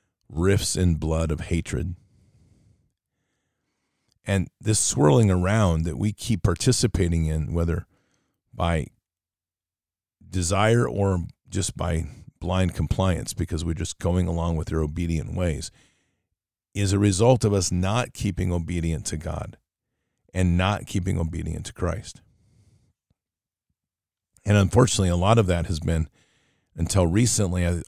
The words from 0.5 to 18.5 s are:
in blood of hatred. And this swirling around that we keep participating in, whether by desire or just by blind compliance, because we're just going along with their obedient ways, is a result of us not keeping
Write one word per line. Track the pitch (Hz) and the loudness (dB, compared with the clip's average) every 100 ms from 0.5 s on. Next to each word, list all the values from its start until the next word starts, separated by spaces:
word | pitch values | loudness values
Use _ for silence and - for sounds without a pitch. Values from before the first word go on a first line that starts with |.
| 98 - - | 2 0 0
in | 90 80 | 2 2
blood | 80 80 80 | 0 0 -2
of | 73 | -4
hatred. | - 85 - - 82 87 _ _ _ _ _ _ _ _ _ _ _ _ _ _ _ _ _ _ _ _ _ _ | -2 -2 -2 -4 -6 -8 _ _ _ _ _ _ _ _ _ _ _ _ _ _ _ _ _ _ _ _ _ _
And | - 98 - _ | -2 -2 -2 _
this | - 107 | -2 0
swirling | - - 147 135 104 | 0 2 4 6 4
around | 90 90 110 98 80 | 4 2 2 2 2
that | 82 - | -2 -2
we | 104 | -4
keep | 101 - 104 | -2 -2 0
participating | - 87 131 - 92 - 87 82 80 | 0 0 2 2 0 0 0 2 0
in, | 78 73 | -2 -2
whether | 85 85 80 - _ _ _ _ _ _ | 0 0 -2 -6 _ _ _ _ _ _
by | - 85 82 - - _ _ _ _ _ _ _ _ _ _ _ _ 85 | -4 -2 -2 -4 -12 _ _ _ _ _ _ _ _ _ _ _ _ -8
desire | 92 85 95 110 120 123 | -4 -2 2 4 2 2
or | 78 98 90 82 - - | 0 0 0 -4 -12 -10
just | 92 90 - | -6 -6 -4
by | 87 82 76 - - _ | -2 -2 -4 -12 -20 _
blind | 87 92 92 - | -4 0 0 -2
compliance, | 71 - 95 80 64 | -2 0 0 0 -4
because | - 82 78 82 | -6 -6 -4 -4
we're | |
just | 78 80 - | -4 -6 -4
going | - 90 87 | -2 0 0
along | 85 85 82 | -2 -2 -2
with | - | -2
their | 82 | -2
obedient | 76 82 85 82 - 87 | -2 -2 -2 -2 -4 -4
ways, | 90 80 78 - _ _ _ _ _ _ _ _ _ | -2 -4 -8 -16 _ _ _ _ _ _ _ _ _
is | 101 101 | -2 2
a | 101 | 4
result | 101 92 117 123 | 4 4 4 4
of | 110 | 4
us | 101 90 | 2 0
not | 90 95 113 - | 0 0 0 -4
keeping | - 101 90 92 | -4 -4 -2 -2